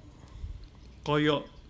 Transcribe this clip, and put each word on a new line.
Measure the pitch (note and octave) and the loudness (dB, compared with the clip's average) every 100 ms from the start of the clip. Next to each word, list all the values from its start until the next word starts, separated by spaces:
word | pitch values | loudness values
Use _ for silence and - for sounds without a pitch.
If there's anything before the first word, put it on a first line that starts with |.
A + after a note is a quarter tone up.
| - - - - - - - - - - | -18 -18 -16 -10 -8 -8 -12 -16 -18 -8
koyo, | - D3 D3+ C#3+ - - - | 2 4 6 4 0 -14 -16